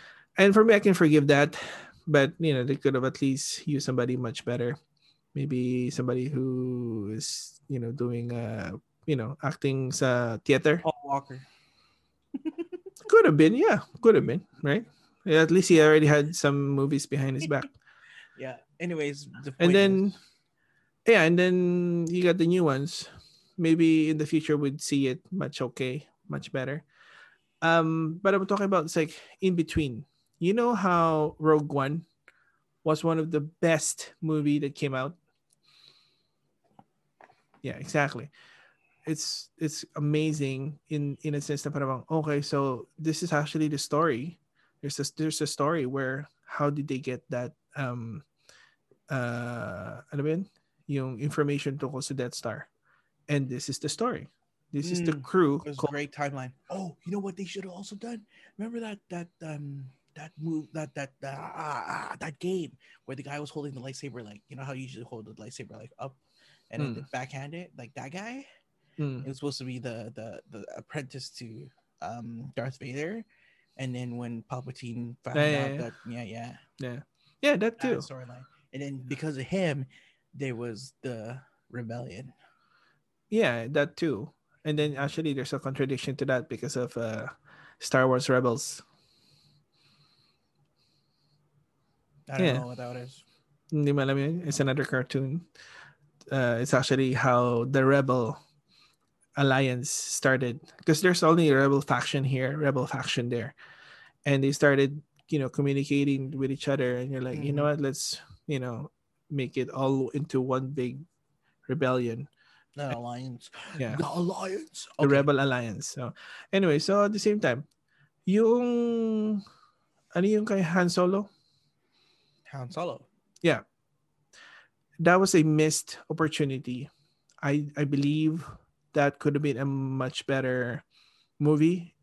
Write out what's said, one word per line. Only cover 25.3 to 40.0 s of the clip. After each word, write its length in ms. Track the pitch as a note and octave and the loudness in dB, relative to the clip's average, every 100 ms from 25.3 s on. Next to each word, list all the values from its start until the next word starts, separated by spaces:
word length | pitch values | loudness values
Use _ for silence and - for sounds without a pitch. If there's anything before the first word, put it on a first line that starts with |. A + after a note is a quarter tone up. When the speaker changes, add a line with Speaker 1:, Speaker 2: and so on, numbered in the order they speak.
Speaker 1:
much 300 | F#3+ C#3 - | -6 -6 -4
okay, 460 | B2+ - B2+ C#3+ - _ _ | -6 -4 -4 -6 -10 _ _
much 240 | C#3+ - | -10 -6
better. 320 | C#3 C3 D3 - _ - - - _ _ _ | -6 -6 -8 -10 _ -20 -20 -20 _ _ _
Um, 580 | E3 E3 D#3+ D#3+ D#3+ E3+ | 4 4 4 0 -2 0
but 120 | G3 G3 | 2 2
I'm 100 | F#3+ | 2
talking 180 | G3 G3 | 0 2
about, 180 | F#3+ D#3+ | 2 2
it's 100 | E3+ | 0
like, 220 | D3+ - - - | -2 -4 -20 -2
in 140 | F#3+ E3+ | 0 2
between. 500 | D#3 E3+ C#3+ A#2 - _ _ _ | 0 0 -2 -4 -12 _ _ _
You 140 | E3+ | 0
know 220 | A3 A#3+ A3 | 2 2 2
how 600 | F#3+ F3 E3 D#3 D3+ - | 2 4 4 4 0 0
Rogue 340 | D#3 D3+ D3 | 4 4 4
One 320 | C#3+ C3+ D#3+ - _ _ _ _ _ _ _ | 0 0 -2 -8 _ _ _ _ _ _ _
was 200 | D#3 D#3 | 0 0
one 160 | E3 E3 | 2 0
of 120 | D#3+ | 0
the 100 | D#3 | -2
best 720 | D3+ - E3+ D#3+ - - - - | -2 0 2 2 0 -6 -10 -8
movie 380 | D#3+ D#3 D3 D3 | -2 0 2 2
that 160 | C#3+ - | 0 -4
came 200 | C#3+ C3 | -4 -2
out? 220 | C3+ E3+ _ _ _ _ _ _ _ _ _ _ _ _ _ _ _ _ _ _ _ _ - _ _ _ | -4 -8 _ _ _ _ _ _ _ _ _ _ _ _ _ _ _ _ _ _ _ _ -20 _ _ _
Yeah, 140 | C3 C3+ | -12 -10
exactly. 560 | C#3 D#3 C#3+ A#2 D3 - - - _ _ _ _ - | -2 0 0 -2 -14 -18 -20 -20 _ _ _ _ -6
It's, 440 | D3+ - - - _ | -6 -4 -8 -10 _
it's 280 | D#3 - - | -6 -6 -10
amazing 840 | - | -4